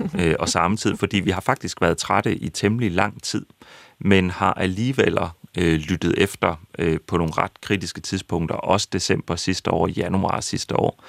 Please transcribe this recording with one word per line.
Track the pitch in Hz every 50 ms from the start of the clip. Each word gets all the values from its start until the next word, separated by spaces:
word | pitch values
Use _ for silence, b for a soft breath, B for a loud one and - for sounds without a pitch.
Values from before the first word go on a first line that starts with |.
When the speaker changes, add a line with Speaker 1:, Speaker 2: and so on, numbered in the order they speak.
| -
Speaker 1:
<laughs> | - - -
Speaker 2:
øh, | 87 80 78 71
og | 76 -
samme | - 90 85 90 104
tid, | 110 - 110 -
fordi | - - 98 - 98
vi | 85 98
har | 92 92
faktisk | - - 127 - - 87 - -
været | - 85 82
trætte | - - - 92 98 - 113 95
i | - - 76
temmelig | - - - 101 110 120 123 101
lang | 85 92 98 107 117 120 -
tid, | - - 104 - - _ _ b b b b b b b b
men | - 98 98 95 92 90
har | 92 - 98 92 -
alligevel, | - 92 92 92 98 117 131 135 120 107 87 82 - 90 85 85 _ - - -
øh, | 87 90 82 82
lyttet | 78 76 - 92 82 - 85 -
efter, | - 98 98 - - - 87 85 82 - - - -
øh, | 85 85 80 - -
på | - 90
nogle | 87 85 80 80
ret | - 90 95 - -
kritiske | - - 104 95 87 82 - -
tidspunkter, | - - - 95 - - 87 85 85 80 -
også | - - - 90 104 - - -
december | 92 - - 98 80 - - 90
sidste | 85 - - 92 - - 92
år, | 87 85 87
januar | 90 87 - - 87 90 95 92 87 - -
sidste | - - - - - - -
år, | - - - - B B